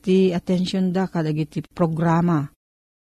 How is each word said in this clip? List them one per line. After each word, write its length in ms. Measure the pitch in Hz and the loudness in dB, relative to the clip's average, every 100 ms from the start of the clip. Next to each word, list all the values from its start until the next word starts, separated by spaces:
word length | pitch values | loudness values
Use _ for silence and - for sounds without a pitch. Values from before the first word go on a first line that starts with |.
| - | 0
ti 240 | 185 185 | 2 2
atensyon 640 | 175 - 185 180 190 185 | 0 -2 -2 -2 -2 -2
da 160 | 180 185 | -2 -2
kadagiti 560 | 180 156 156 156 - - | -2 -2 -2 -4 -6 -10
programa. 800 | - 170 160 170 165 175 165 143 - _ _ _ _ | -4 -2 0 0 2 2 0 -2 -10 _ _ _ _